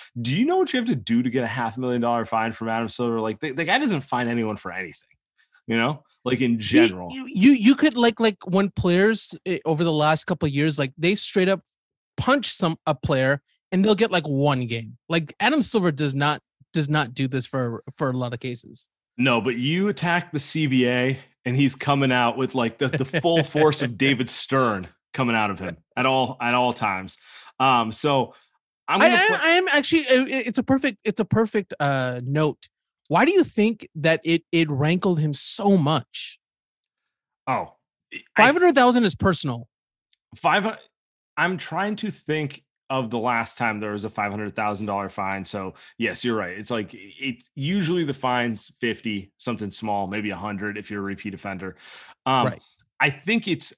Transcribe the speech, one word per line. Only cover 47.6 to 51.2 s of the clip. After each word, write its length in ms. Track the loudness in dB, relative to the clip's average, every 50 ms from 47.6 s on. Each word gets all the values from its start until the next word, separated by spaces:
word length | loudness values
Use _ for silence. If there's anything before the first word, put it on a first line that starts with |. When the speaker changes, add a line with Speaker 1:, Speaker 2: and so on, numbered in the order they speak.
| -4 -2 -2 0 0 0 0 0 -2
Speaker 1:
the 80 | -2 -4
fine's 580 | -4 -2 0 0 0 0 -2 -4 -6 -10 -14 _ -6
fifty, 540 | -4 -4 -4 -4 -6 -6 -6 -6 -8 -12 _ -10
something 320 | -8 -8 -6 -6 -8 -8
small, 360 | -8 -8 -6 -4 -4 -4 -4
maybe 220 | -4 -6 -6 -6 -6
a 80 | -8
hundred 400 | -8 -8 -8 -8 -6 -8 -8 -8
if 120 | -10 -12 -10
you're 120 | -10 -8
a 20 | -6
repeat 300 | -8 -8 -8